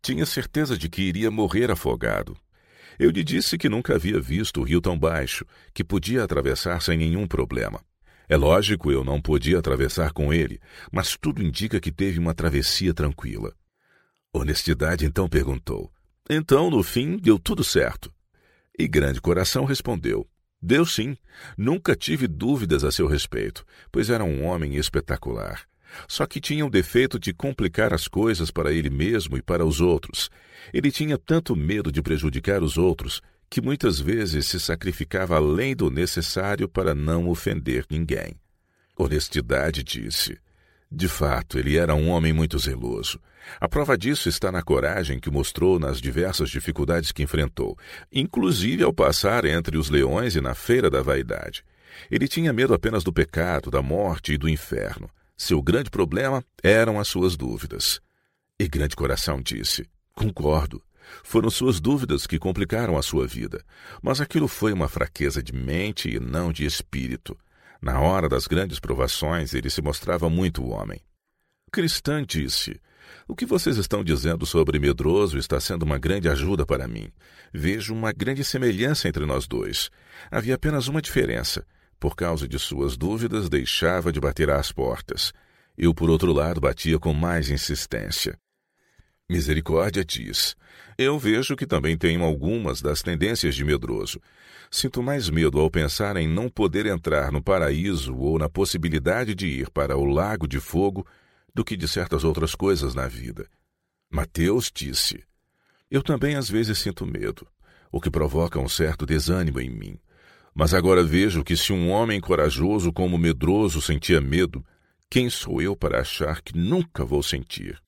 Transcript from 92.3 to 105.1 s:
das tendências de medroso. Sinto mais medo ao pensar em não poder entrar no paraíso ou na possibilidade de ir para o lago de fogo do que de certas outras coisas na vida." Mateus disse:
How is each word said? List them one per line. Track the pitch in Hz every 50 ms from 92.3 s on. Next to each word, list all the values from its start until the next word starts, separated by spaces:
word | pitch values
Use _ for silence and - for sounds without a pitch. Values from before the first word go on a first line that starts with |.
| 78 67 69 85 113 117 107 78 64 -
das | - 76 76 -
tendências | - 87 87 78 82 104 117 104 - 78 64
de | 64 71
medroso. | 76 73 65 57 57 57 50 50 - - - _ _ _ _ - - - - - _
Sinto | - - - 131 - 123
mais | 123 131 143 143 113 85
medo | 76 80 80 76 69 73
ao | 78 80
pensar | - 85 76 73 - - 107 101 101
em | 92 80 78
não | 80 95 117 123
poder | - - 107 95 - 98 107
entrar | 107 95 85 - 82 78 73 71 67
no | 71 73
paraíso | 73 - 95 92 82 71 71 76 87 101 92 80 67 64 65
ou | 64 65 73 80 80
na | 78 73
possibilidade | - 90 98 90 - 85 80 85 78 78 67 85 92 117 127 110 104
de | 90 98
ir | 85 69 65 65 -
para | _ 76 71 69 67
o | 67 69
lago | 69 69 76 92 104 107 85 80
de | 69 65 69
fogo | - - - 82 98 101 95 98 95 - _ _ _ _ _ _ _ _ _
do | - 117
que | - 110
de | 92 80 80
certas | - 95 87 - 85 80
outras | 76 82 76 78 80 76 -
coisas | - 92 98 98 80 73 67 62
na | 65 65 64
vida." | 58 58 60 60 57 - - _ _ _ _ _ _ _ _ _ _ _ _ _
Mateus | - 78 80 - _ - 82 90 104 123 117 - _
disse: | - 76 67 65 - - -